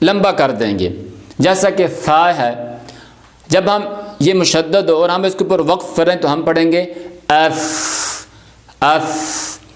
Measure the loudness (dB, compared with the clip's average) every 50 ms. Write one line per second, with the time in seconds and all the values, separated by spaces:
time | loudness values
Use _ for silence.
0 | 2 2 2 2 2 0 2 2 0 0 0 -2 -2 -2 0 0 -2 -2 -4 -6
1 | -14 -16 -18 -20 -20 -20 -4 0 2 2 2 4 2 0 2 2 0 0 -2 -4
2 | -2 2 4 4 4 4 2 2 0 -2 -2 -4 -10 -12 -12 -16 -18 -20 -20 -20
3 | -20 -20 -20 -20 -20 -20 _ _ _ 0 0 2 2 2 0 -2 -2 -6 -10 -12
4 | -12 -14 -6 0 0 2 2 2 2 2 0 0 0 2 0 0 2 2 2 2
5 | 2 2 0 0 0 -2 -2 -2 0 0 2 0 2 2 0 0 -2 -6 -2 0
6 | 0 2 0 0 0 0 0 0 0 0 0 2 2 2 2 0 -2 -4 -8 -14
7 | -16 -16 -18 -20 -2 2 2 4 4 2 0 -2 -4 -4 -4 -4 -4 -4 -4 -4
8 | -4 -6 -6 -8 -12 -16 -20 -20 -20 -20 -20 _ _ -20 -8 _ 2 2 2 2
9 | 0 -2 -4 -6 -6 -6 -6 -6 -8 -8 -10 -12 -16 -20 -20